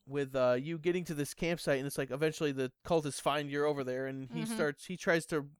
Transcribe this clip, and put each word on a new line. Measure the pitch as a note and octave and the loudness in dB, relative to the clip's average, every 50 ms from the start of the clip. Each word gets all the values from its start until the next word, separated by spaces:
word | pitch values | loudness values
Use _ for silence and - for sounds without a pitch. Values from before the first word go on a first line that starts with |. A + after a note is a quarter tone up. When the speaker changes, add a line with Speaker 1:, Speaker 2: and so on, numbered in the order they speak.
| _ | _
Speaker 1:
with, | - C#3 C#3+ C#3+ C3 C3 | -6 -4 -2 -2 0 2
uh, | C3 B2+ B2 B2 B2+ | 4 4 6 4 4
you | C#3 D#3+ E3 D#3+ | 2 -2 -4 -2
getting | D3+ F3 F3 F3+ F3 | 0 0 0 0 -2
to | E3+ E3 | -2 -2
this | C#3+ C#3+ - - | -2 -4 -4 -4
campsite, | - F3 E3 E3+ D#3 - E3 C#3+ C3 | -2 0 0 0 0 2 2 2 2
and | C3+ C#3+ | 0 -2
it's | - - | -2 -4
like, | C#3 C3 | -4 -4
eventually | B2 C#3 D#3 D#3+ D3+ - E3 D3 | -2 0 0 0 0 0 0 0
the | C#3 C3 C3 B2+ - _ - | 0 0 -2 -4 -4 _ -2
cultists | - F3 D#3+ D3 D3 - - | 2 2 2 2 0 -4 -2
find | - D#3 C#3 D3+ D3 C#3+ | -2 0 0 0 -2 -2
you're | C#3 C#3+ D3 | 0 2 2
over | D3+ D3 C#3 C3 | 2 2 0 -2
there, | B2+ B2+ B2+ C3+ | -2 -2 -2 -4
and | C3+ C3+ C3+ C3+ C3 C#3 | -4 -6 -6 -8 -6 -6
he | E3 | -6
Speaker 2:
Mm-hmm. | D#3 A3 A3+ | -4 -4 -2
Speaker 1:
starts, | G3+ D#3+ D3 C#3+ - - - | 0 0 0 -2 -4 -8 -10
he | F3+ - | -10 -2
tries | - G3 E3+ E3 D#3+ - | 2 4 4 4 4 0
to | E3+ D3+ D3 C#3+ D3 _ | -2 -2 -2 -4 -10 _